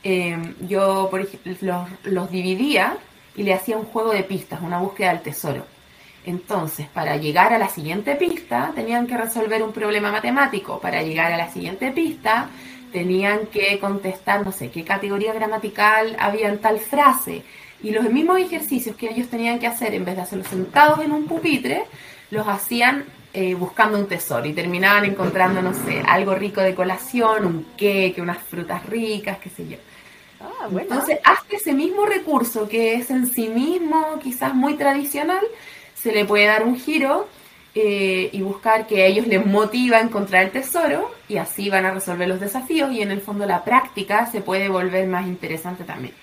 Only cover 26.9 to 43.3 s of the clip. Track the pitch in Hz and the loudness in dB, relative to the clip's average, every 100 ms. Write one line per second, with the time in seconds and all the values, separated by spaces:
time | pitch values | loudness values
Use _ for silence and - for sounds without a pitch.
26.9 | 180 - 247 220 220 190 165 160 - 202 | -2 -4 2 2 2 0 -2 -6 -2 0
27.9 | 196 185 185 175 196 - 180 165 180 - | 2 0 0 -6 -6 -8 -10 -8 -8 -6
28.9 | 226 226 208 190 196 180 - 160 - - | -4 -4 -4 -6 -10 -12 -14 -14 -14 -18
29.9 | - - - - - - 508 226 185 392 | -20 -20 -20 -20 -18 -16 -12 -6 -6 -2
30.9 | 254 311 - - - - 415 330 277 339 | -4 0 4 6 4 0 -6 0 0 0
31.9 | 403 415 392 311 269 233 220 214 226 226 | 0 0 0 0 0 0 -2 -2 0 2
32.9 | 233 240 254 247 - 220 226 294 359 320 | 0 0 0 0 -2 -2 0 0 0 2
33.9 | 320 311 302 262 247 269 254 277 294 277 | 2 0 -4 -8 -4 0 2 2 2 2
34.9 | 277 277 285 302 370 453 - - - - | 2 -2 -2 0 0 -2 -6 -18 -20 -20
35.9 | - 226 208 196 208 208 214 233 247 - | -6 0 0 2 4 6 6 2 0 0
36.9 | 311 269 330 415 - - - - 214 214 | 0 2 0 -2 -12 -20 -20 -8 0 2
37.9 | 202 190 185 185 196 190 196 226 220 220 | 2 2 0 -2 -4 -4 -2 2 2 4
38.9 | 202 190 202 240 190 208 202 214 247 247 | 6 6 6 4 4 6 4 4 2 6
39.9 | 226 226 214 196 185 190 254 262 339 311 | 6 4 0 4 4 4 0 -2 0 2
40.9 | 294 415 - - 196 - - 202 190 190 | 0 -2 -8 -6 -6 -4 -4 0 2 2
41.9 | 190 190 175 180 185 202 254 254 320 277 | -2 -4 -2 -2 -2 -4 -6 0 0 2
42.9 | 240 202 196 208 | 0 -2 -4 -4